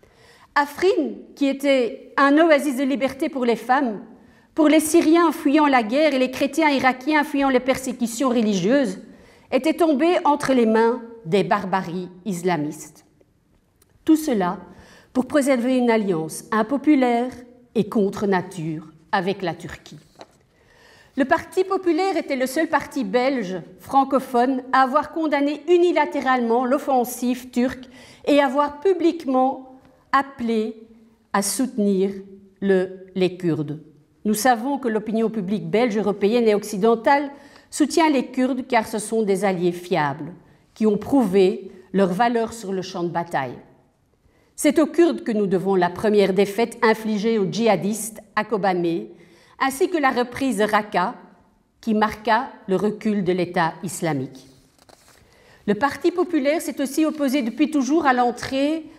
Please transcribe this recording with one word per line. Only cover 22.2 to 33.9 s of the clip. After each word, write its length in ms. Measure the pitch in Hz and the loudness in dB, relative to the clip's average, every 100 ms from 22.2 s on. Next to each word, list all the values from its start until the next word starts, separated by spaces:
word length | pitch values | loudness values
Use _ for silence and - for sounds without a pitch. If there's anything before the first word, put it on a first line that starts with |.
| - 269 | -4 -4
le 100 | 254 | -2
seul 220 | 320 320 | -2 0
parti 380 | 294 - 277 202 | -2 -2 -6 -2
belge 560 | 240 262 262 185 185 156 - | 0 0 -2 -4 -8 -12 -20
francophone 840 | - 269 269 269 262 240 254 254 - | -2 0 2 0 0 0 0 -2 0
à 80 | 262 | 2
avoir 320 | 262 294 294 | 2 2 -2
condamné 480 | 330 311 285 285 302 - | -4 -2 0 0 -2 2
unilatéralement 960 | 349 349 320 294 285 262 254 233 233 247 | 4 4 2 0 0 0 0 2 0 2
l'offensive 840 | 285 294 262 233 - 247 247 - | 0 2 0 0 -4 -4 -4 -4
turque 380 | 240 254 - - - - - - | -2 -2 -4 -14 -20 -20 -8 2
et 160 | 285 | 4
avoir 400 | 277 277 285 - | 4 0 -2 0
publiquement 1000 | 392 349 330 - 269 254 262 269 - - - _ _ | 0 2 0 0 -2 2 2 -2 -12 -20 -20 _ _
appelé 720 | 269 277 - 233 226 220 - - - _ _ _ | -2 -2 -6 -2 -2 -2 -8 -20 -20 _ _ _
à 100 | 202 | -2
soutenir 720 | 202 - 254 - 202 190 196 196 - - - _ | -2 -4 -4 0 0 0 -2 -4 -14 -20 -20 _
le, 480 | 196 185 185 - - 190 | 0 2 0 -8 -12 -2
les 220 | 180 175 | -2 0
Kurdes. 420 | 175 151 147 151 - | -2 -2 -4 -10 -16